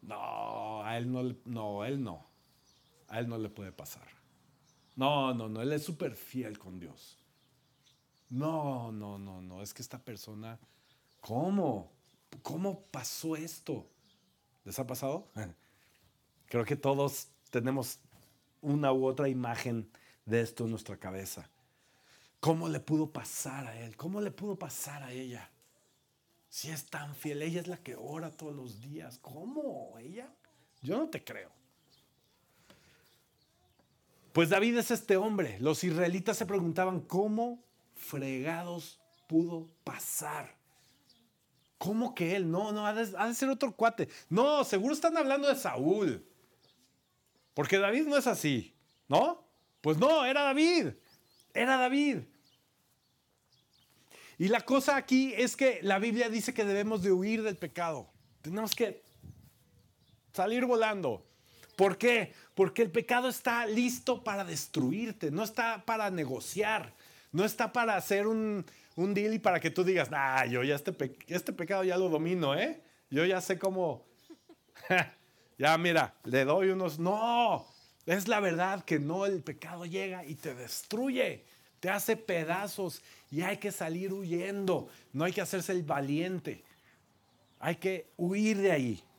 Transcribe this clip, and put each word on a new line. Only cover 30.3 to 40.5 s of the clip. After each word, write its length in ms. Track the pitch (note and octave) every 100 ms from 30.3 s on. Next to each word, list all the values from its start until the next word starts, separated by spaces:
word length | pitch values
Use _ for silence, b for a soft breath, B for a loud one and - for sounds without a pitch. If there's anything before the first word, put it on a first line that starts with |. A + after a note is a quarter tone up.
| _ _ b b _
Yo 160 | B2 G#3
no 120 | D#4
te 140 | D3+
creo. 280 | - A2 F2+ _ _ _ _ _ _ _ _ _ _ b b b b b b b b _ _ _ _ _ _ _ _ _ _
Pues 160 | - E3
David 280 | G3 A3 A#3+
es 140 | -
este 260 | - - G3
hombre. 400 | G#3 G#3 D3+ G2
Los 240 | C3 D#3
israelitas 540 | F3+ E3 F3 F#3 F3+ G3+
se 80 | G3
preguntaban, 560 | G3+ F3 E3 F#3 F#3
"¿Cómo 600 | - F3+ G#3 G#3+ A#3 A#3+ _ _ _ -
fregados 1040 | - D3 C3+ C3 C#3 E3 F3 F3 D3+ - _ _ _
pudo 400 | D#3+ E3+ E3+ E3 _
pasar? 720 | - - - - D#3 D3+ C3